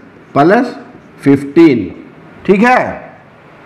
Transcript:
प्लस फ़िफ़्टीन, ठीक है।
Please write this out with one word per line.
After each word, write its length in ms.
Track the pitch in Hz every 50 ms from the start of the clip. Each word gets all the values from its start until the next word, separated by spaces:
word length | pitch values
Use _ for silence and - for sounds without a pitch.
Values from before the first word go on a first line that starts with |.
| - - - - - - -
प्लस 400 | 135 143 170 202 240 - - - - - - - - - - - - -
फ़िफ़्टीन, 680 | 143 139 139 143 139 - 170 165 160 131 117 95 85 - - - - - - - - - - -
ठीक 160 | - 196 196 220
है। 500 | 247 254 226 143 101 - - - - - - - - _ _ - - - - -